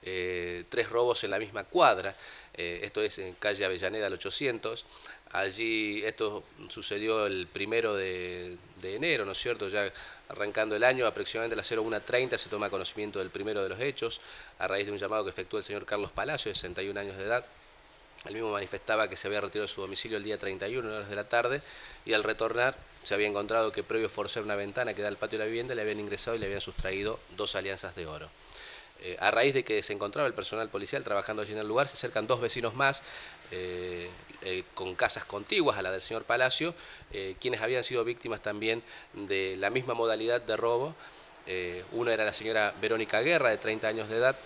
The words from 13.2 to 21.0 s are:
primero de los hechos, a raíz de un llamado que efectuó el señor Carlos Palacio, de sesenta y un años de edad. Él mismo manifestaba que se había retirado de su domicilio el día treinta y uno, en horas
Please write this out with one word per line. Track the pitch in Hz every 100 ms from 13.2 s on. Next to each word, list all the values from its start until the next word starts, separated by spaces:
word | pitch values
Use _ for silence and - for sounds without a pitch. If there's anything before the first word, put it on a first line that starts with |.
| 92
primero | 95 101 104
de | 95
los | 95
hechos, | 135 131 226 - - - - -
a | 92
raíz | 95 101
de |
un | 101
llamado | 98 110
que | 98
efectuó | - 90 107
el | -
señor | 104 -
Carlos | 104 98
Palacio, | - 113 151 -
de | 98
sesenta | 90 90
y | 98
un | 101
años | 101 95
de |
edad. | 98 123 - - - - - - - - -
Él | 104
mismo | 113
manifestaba | 101 95 98 - 110 107
que | 92
se | 98
había | 104
retirado | 98 104 101
de |
su | -
domicilio | 95 95 113 107
el |
día | 101 107
treinta | 98 95 98
y | 127
uno, | 113
en |
horas | 107